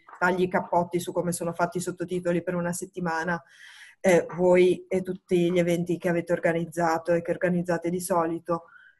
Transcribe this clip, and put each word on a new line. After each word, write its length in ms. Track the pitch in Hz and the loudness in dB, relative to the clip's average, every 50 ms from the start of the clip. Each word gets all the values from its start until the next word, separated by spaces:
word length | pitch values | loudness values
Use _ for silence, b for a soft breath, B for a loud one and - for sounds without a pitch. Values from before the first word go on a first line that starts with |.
| _ - - | _ -16 -4
tagli 260 | - 180 180 185 180 185 | 0 0 0 2 2 0
i 40 | |
cappotti 540 | 185 196 175 180 - 185 175 175 175 - 175 | 0 0 -2 -2 0 0 0 0 0 -4 -6
su 100 | 175 180 | -4 -4
come 220 | - 175 170 175 175 | -4 -4 -2 -2 -4
sono 180 | - 180 170 170 | -4 -4 -6 -2
fatti 240 | - 175 175 - 180 | -2 -2 -2 -2 -6
i 20 | |
sottotitoli 600 | 180 180 170 - 170 175 185 180 180 175 175 170 | -6 -6 -6 -6 -8 -6 -6 -4 -2 -2 -2 -2
per 140 | 170 185 180 | -2 -2 -4
una 160 | 175 170 175 | -2 -4 -4
settimana, 680 | 170 - 185 190 - 185 175 165 165 160 165 175 170 170 b b b b b b b b b b b b | -4 -6 -10 -10 -10 -6 -4 -4 -2 -2 -2 -2 -4 -6 b b b b b b b b b b b b
eh, 260 | - 190 175 165 - - - | 2 4 4 4 4 0 -2
voi 480 | 170 180 180 180 180 180 185 175 - - | 2 4 6 6 8 6 6 4 2 -2
e 140 | - 185 185 | -4 -4 -4
tutti 500 | 185 185 185 - _ - 190 175 175 170 | -2 -4 -8 -8 _ 0 0 2 2 2
gli 80 | 180 175 | 2 2
eventi 380 | 170 175 175 170 175 175 170 | 2 2 0 0 0 -2 -4
che 100 | 170 - | -2 0
avete 240 | 180 170 170 170 - | -2 -2 0 0 0
organizzato 800 | 175 170 - 175 165 165 170 165 - 165 170 160 160 165 165 - | -2 0 2 0 0 0 -4 -4 -4 0 0 0 0 0 0 0
e 100 | 175 170 | 0 0
che 100 | 170 - | 0 -2
organizzate 580 | - - 185 175 180 175 170 - 170 165 - 170 | -4 -2 0 0 0 0 0 -2 -2 -2 -2 -4
di 100 | 175 185 | -4 -4
solito. 680 | 180 - 185 170 165 165 165 170 - - 170 165 b b b b b b b b | -2 -2 0 0 0 0 -2 -6 -4 -4 -4 -4 b b b b b b b b